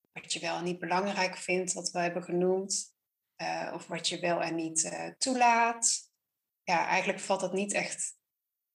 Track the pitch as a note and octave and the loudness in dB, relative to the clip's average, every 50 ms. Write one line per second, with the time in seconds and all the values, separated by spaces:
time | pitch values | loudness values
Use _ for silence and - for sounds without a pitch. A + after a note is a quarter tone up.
0 | _ _ - - - - - F3 E3+ E3 E3 E3+ E3+ F3 F3+ F3+ F3 E3+ F3 F#3 | _ _ -18 -12 -8 -6 -6 -4 -2 -4 -2 -2 -2 -4 -4 -4 -2 0 0 2
1 | G3 G3+ G3+ G3+ F#3 F#3 F#3 - - - F3+ F#3 F#3 F3+ - F3+ F3 - - F3+ | 2 0 0 0 0 0 -2 -4 -2 0 0 0 0 0 -2 -2 -4 -4 0 0
2 | F3 F3 E3+ F3+ F3 - F3 F3 F3+ F#3 F#3 F#3+ G3 G3+ - - - - _ _ | 0 0 0 -4 -4 -2 0 2 4 4 4 2 0 -2 -2 -4 -4 -6 _ _
3 | _ _ _ _ _ _ _ - E3+ D#3+ E3 E3 E3 - - E3+ - - F3 E3 | _ _ _ _ _ _ _ -8 -6 -4 -4 -4 -4 -6 -8 -8 -8 -8 -6 -4
4 | - - F3+ E3+ F3 F3 E3+ E3+ E3+ E3 D#3+ E3 D#3+ D#3+ D#3+ D#3+ - - - E3 | -2 -2 -2 0 0 0 2 2 0 0 -2 -2 -4 -2 0 0 0 0 -2 -6
5 | E3 E3+ F3 - - C4+ B3+ B3 A#3+ A#3+ A#3 A#3 A#3 A#3 A#3+ A#3+ A#3 - - - | -8 -8 -6 -4 -2 0 2 6 6 6 6 6 4 2 2 2 2 2 2 0
6 | - - _ _ _ _ _ _ _ _ _ _ - - F3+ E3 - - E3+ F#3 | -4 -8 _ _ _ _ _ _ _ _ _ _ -2 0 2 2 2 2 2 2
7 | F3+ G3 F#3+ G3 - - G3 F#3+ F#3+ F3+ F#3+ F#3+ G3+ G3+ G3 F3+ E3+ - - - | 2 0 -2 -2 0 0 0 2 2 0 0 0 0 0 0 -2 -2 -2 -4 -6
8 | - - - _ _ _ _ _ _ _ _ _ _ _ _ | -8 -8 -8 _ _ _ _ _ _ _ _ _ _ _ _